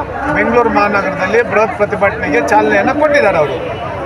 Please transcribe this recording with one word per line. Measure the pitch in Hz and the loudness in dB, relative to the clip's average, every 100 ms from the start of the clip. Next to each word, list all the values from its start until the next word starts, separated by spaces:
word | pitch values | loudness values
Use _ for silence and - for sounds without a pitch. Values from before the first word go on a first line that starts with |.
| 285 - - | -2 -6 -4
ಬೆಂಗಳೂರು | - 214 233 226 | -2 2 2 2
ಮಹಾನಗರದಲ್ಲಿ | 214 208 202 190 180 185 220 | 2 0 0 -2 -4 0 0
ಬೃಹತ್ | 240 208 220 - | 2 0 0 0
ಪ್ರತಿಭಟನೆಗೆ | 202 196 202 202 196 214 233 | -2 0 0 0 -2 0 2
ಚಾಲನೆಯನ್ನು | 208 214 208 202 285 | 2 4 2 2 2
ಕೊಟ್ಟಿದ್ದಾರೆ | 302 285 208 175 | 2 2 2 2
ಅವರು. | 147 - - - - - | 0 -2 -6 -8 -8 -6